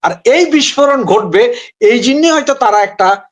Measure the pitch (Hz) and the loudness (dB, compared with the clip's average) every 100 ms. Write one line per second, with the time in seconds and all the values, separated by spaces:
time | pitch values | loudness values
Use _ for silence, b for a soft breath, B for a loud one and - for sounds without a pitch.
0 | 165 170 233 302 339 302 269 - 285 277 | -4 -2 0 0 2 0 -2 0 0 0
1 | 196 202 190 175 240 240 B _ 208 240 | 0 0 0 0 0 -2 B _ 0 0
2 | 240 277 330 311 285 277 233 208 202 202 | 0 0 0 0 -2 -2 0 0 -2 -2
3 | 269 302 - | -2 -2 -6